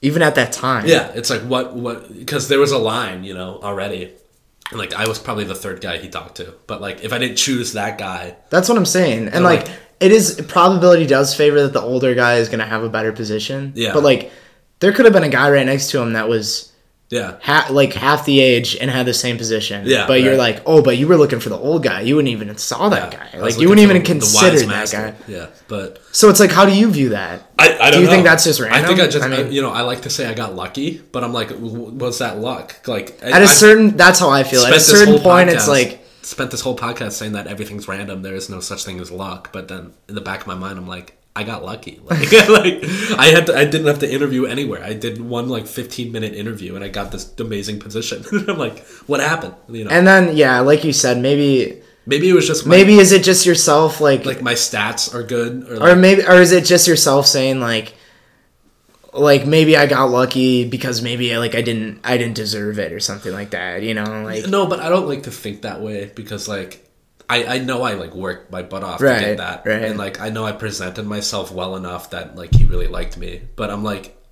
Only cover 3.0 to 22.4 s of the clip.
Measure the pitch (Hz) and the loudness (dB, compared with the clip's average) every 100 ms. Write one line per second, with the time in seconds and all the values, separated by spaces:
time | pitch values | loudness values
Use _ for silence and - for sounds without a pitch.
3 | 113 92 95 92 92 95 104 98 101 92 | -6 -10 -12 -12 -12 -12 -10 -8 -8 -10
4 | 90 _ _ _ _ _ - 117 95 92 | -14 _ _ _ _ _ -16 -12 -10 -6
5 | 110 107 - 107 95 95 101 92 98 85 | -4 -6 -8 -8 -8 -8 -10 -10 -10 -10
6 | 90 90 87 - 90 - _ 107 101 92 | -10 -16 -16 -18 -18 -18 _ -12 -10 -12
7 | 110 120 127 - - 127 117 110 104 104 | -8 -6 -6 -4 -2 -4 -4 -6 -8 -8
8 | 95 90 87 - _ 170 185 233 175 180 | -10 -12 -14 -18 _ -2 2 0 2 0
9 | 175 113 110 - 180 - - - _ _ | 0 -2 -4 0 2 2 0 -14 _ _
10 | 185 220 190 - 156 185 175 190 175 175 | 6 6 4 -4 -4 2 2 4 6 6
11 | 156 135 139 - 147 147 143 139 110 127 | 4 2 0 2 2 4 0 -2 -4 -2
12 | 131 123 120 120 113 117 110 110 113 110 | 0 2 2 2 0 -4 -4 -4 -4 -4
13 | 110 107 110 107 104 135 139 135 113 151 | -4 -6 -6 -6 -6 -8 -10 -6 -2 2
14 | 143 123 - - _ _ _ _ 190 208 | 2 2 -2 -20 _ _ _ _ 0 6
15 | 240 190 160 135 143 143 131 139 143 143 | 6 6 2 2 4 4 2 -2 -2 -4
16 | 117 113 110 117 104 - - _ _ _ | -2 -4 -2 -2 -2 -8 -10 _ _ _
17 | _ 120 98 92 - 147 - 135 139 - | _ -8 -8 -10 -2 0 2 2 2 0
18 | 131 151 151 139 131 120 110 - 127 127 | 0 0 2 4 4 2 0 -6 -4 -2
19 | 123 117 123 117 113 110 107 101 104 131 | -2 -2 -4 -6 -4 -4 -4 -8 -2 0
20 | 101 131 131 135 120 107 - 160 127 120 | 2 4 4 4 2 -2 4 4 4 2
21 | 143 175 143 120 117 101 135 160 135 92 | 4 4 4 0 -6 -6 -2 -2 -2 -4
22 | 110 151 139 113 | 0 0 0 -4